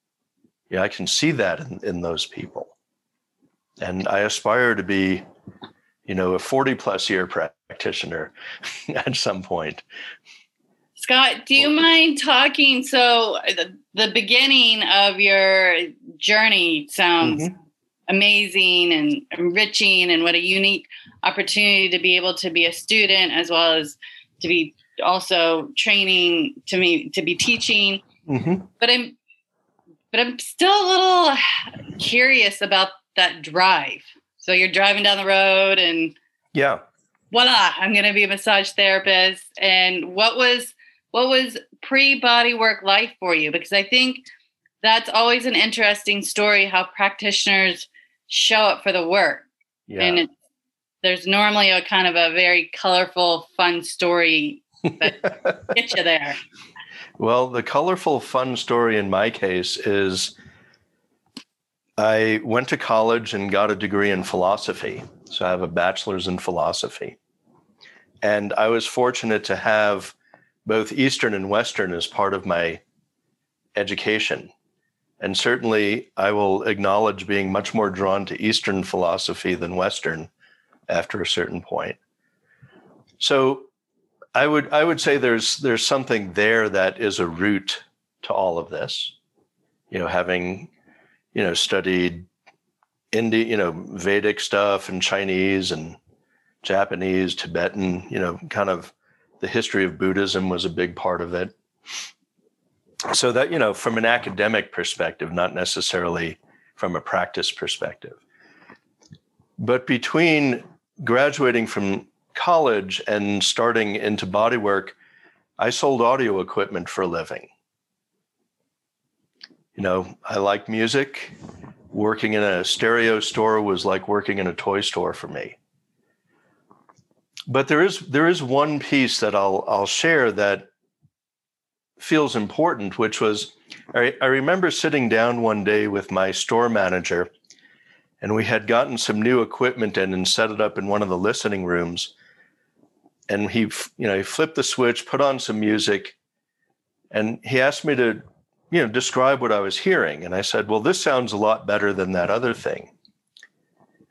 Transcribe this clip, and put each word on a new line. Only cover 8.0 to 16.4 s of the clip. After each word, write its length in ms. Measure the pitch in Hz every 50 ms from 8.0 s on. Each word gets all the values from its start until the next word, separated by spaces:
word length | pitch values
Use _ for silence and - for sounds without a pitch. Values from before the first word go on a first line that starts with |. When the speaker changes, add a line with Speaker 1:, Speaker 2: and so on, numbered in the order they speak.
| - 87 82 80 78 - _ - - - - -
Speaker 1:
<laughs> 260 | - - - - - -
at 260 | 156 - - 147 123
some 300 | - - 120 95 95 92
point. 400 | - 92 85 80 78 - - - _ - - - - - - _ - - - _ _ _ _ _ _ _ _ _ _ _
Speaker 2:
Scott, 520 | - - - 254 262 269 247 - - -
do 80 | - 262
you 140 | - 277 294
Speaker 1:
Well 80 | 302
Speaker 2:
mind 440 | 311 330 330 330 320 320 330 294 285
talking? 640 | - 285 269 262 277 294 285 - 285 277 262 247
So 560 | 269 - 269 254 247 240 240 233 226 214 180 - -
the, 260 | - - 175 165 190 190 - _ _ -
the 160 | 190 220 214
beginning 680 | 214 233 214 196 240 247 269 277 269 262 240 226 220 220
of 380 | 208 - 190 196 202 202 190 190
your 560 | 202 196 196 196 190 190 190 190 190 185 175 165 175 156 - _ - - 170
journey 720 | 151 - - 214 214